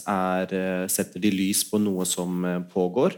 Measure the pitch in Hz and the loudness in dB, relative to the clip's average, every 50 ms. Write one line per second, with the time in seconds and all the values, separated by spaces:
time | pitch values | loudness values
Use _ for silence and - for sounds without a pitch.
0 | - - 101 92 92 92 92 92 95 92 95 92 92 92 92 92 92 95 - - | -2 -2 0 0 2 2 0 0 0 -2 -2 -2 0 0 -2 -2 -2 -2 -2 -2
1 | 95 - - 92 95 104 98 92 95 95 101 - - - - 107 104 104 95 90 | -2 -4 -4 -2 0 2 2 2 2 2 0 0 0 0 0 2 2 2 0 0
2 | 92 90 - 92 90 90 90 90 90 90 87 90 87 - - 95 90 87 90 120 | 0 -2 -2 -2 -2 -2 -2 0 0 0 0 -2 -4 -2 0 0 0 2 2 2
3 | 151 185 180 | 2 2 0